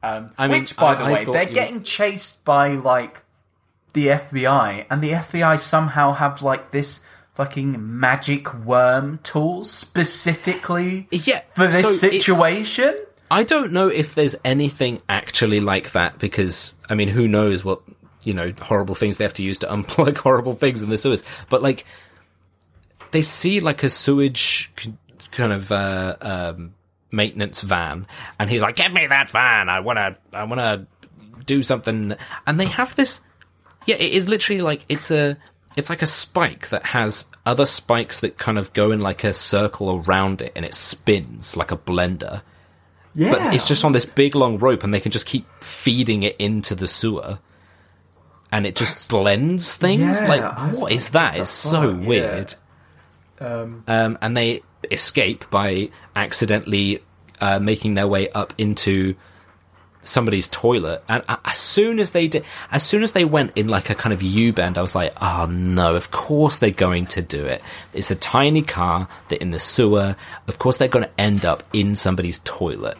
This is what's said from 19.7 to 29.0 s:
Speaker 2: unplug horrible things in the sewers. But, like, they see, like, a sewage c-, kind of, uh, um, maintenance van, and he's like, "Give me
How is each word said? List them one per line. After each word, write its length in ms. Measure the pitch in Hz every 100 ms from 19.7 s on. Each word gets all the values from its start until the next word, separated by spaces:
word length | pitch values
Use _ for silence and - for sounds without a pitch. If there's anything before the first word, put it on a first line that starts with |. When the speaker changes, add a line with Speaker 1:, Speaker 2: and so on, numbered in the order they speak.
| 104
Speaker 2:
unplug 420 | 98 - 139 143
horrible 360 | 139 127 120
things 280 | 117 139 120
in 80 | 107
the 80 | 110
sewers. 260 | 139 110 - - -
But, 120 | 127
like, 220 | 135 135 - - - _ _ _ _ _ _ _ _ _ -
they 100 | 160
see, 380 | 156 - 175 202
like, 240 | 165 143
a 60 | 139
sewage 840 | - - 143 139 127 - - - -
c-, 160 | 113 110 _ _ -
kind 220 | - 117
of, 180 | 101 98
uh, 440 | 101 98 95 92 90
um, 520 | - 92 87 85 85 101 _ _ _
maintenance 500 | 110 107 - 104 -
van, 460 | 101 90 85 76 98 - - -
and 100 | 104
he's 120 | 120
like, 120 | 104 117
"Give 160 | 185
me 140 | 180